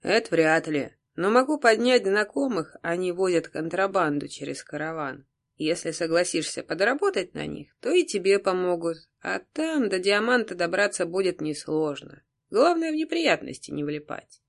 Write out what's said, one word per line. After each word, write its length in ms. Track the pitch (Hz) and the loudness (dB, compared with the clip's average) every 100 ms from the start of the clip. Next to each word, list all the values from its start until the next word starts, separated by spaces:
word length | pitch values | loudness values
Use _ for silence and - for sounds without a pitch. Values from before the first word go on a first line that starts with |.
«Это 280 | - 214 226 | 2 0 2
вряд 380 | 165 160 160 160 | 2 4 4 2
ли, 260 | 147 131 _ _ - | -4 -4 _ _ -4
но 140 | 180 | 2
могу 300 | 233 262 302 | 4 4 2
поднять 460 | 240 220 240 247 190 | 4 4 4 4 4
знакомых, 720 | 202 208 - 277 196 151 - | 0 0 -2 -2 -2 -4 -8
они 300 | 170 170 185 | -4 -2 -2
возят 360 | 175 190 170 160 | 0 2 2 0
контрабанду 800 | 143 160 175 196 190 160 147 143 | -8 -4 0 0 2 2 0 -4
через 360 | - 143 139 | -10 -10 -10
караван. 640 | - 147 156 160 143 131 _ _ _ _ | -10 -8 -8 -6 -8 -10 _ _ _ _
Если 340 | 156 170 170 | -2 -2 -4
согласишься 720 | 160 165 165 180 165 151 - | -4 0 2 2 -2 -4 -8
подработать 720 | - 160 202 277 403 370 175 - | -8 0 0 2 0 0 -6 -8
на 100 | 151 | -8
них, 300 | 147 147 _ | -10 -14 _
то 120 | 240 | 2
и 120 | 349 | 2
тебе 360 | 339 202 185 196 | 2 0 2 2
помогут, 580 | 196 185 180 175 165 160 _ _ | 2 0 0 0 -2 -6 _ _
а 180 | - 190 - | -6 -6 -6
там 360 | - 320 320 220 | -6 -2 0 0
до 100 | 190 | 0
Диаманта 560 | 185 208 226 247 220 180 | 2 2 4 2 0 -2
добраться 500 | 175 185 202 - 170 | -2 2 0 0 -2
будет 360 | 180 190 175 | 0 0 0
несложно. 840 | 156 147 - 156 156 139 151 - _ _ _ | -4 -6 -4 -2 -2 -4 -12 -20 _ _ _
Главное, 420 | 208 302 339 330 | 2 4 4 0
в 40 | 311 | -2
неприятности 760 | 320 339 311 165 - - - | -2 0 2 0 -2 -14 -10
не 120 | 147 | -8
влипать». 580 | 147 151 147 - - - | -6 -6 -8 -12 -12 -20